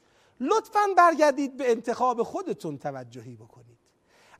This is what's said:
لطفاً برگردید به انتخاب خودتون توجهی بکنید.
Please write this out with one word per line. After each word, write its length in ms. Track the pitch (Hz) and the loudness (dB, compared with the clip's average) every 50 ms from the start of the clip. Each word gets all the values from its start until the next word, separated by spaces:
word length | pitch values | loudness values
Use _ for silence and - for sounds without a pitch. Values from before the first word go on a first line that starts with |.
| _ _ _ _ _ _ _ _ | _ _ _ _ _ _ _ _
لطفاً 400 | 247 294 370 440 427 - - 415 415 403 381 | -2 0 0 0 0 -2 -2 0 0 2 4
برگردید 600 | 359 349 349 330 277 302 302 262 285 285 262 269 | 6 6 6 6 4 2 2 2 0 -4 -6 -6
به 140 | 247 277 247 | -4 0 0
انتخاب 520 | 233 226 - 254 233 - 247 254 240 233 226 | 0 0 -2 -4 -4 -2 0 -2 0 -2 -4
خودتون 560 | - - 339 392 320 202 - - 165 147 131 | -4 -4 -8 -6 -6 -8 -8 -8 -10 -10 -8
توجهی 580 | - 147 139 131 127 120 117 131 113 127 123 | -8 -10 -10 -10 -14 -16 -18 -18 -18 -18 -18
بکنید. 420 | 107 113 113 _ 123 120 120 117 _ _ _ _ _ _ _ _ _ _ _ - | -20 -20 -20 _ -20 -20 _ _ _ _ _ _ _ _ _ _ _ _ _ -14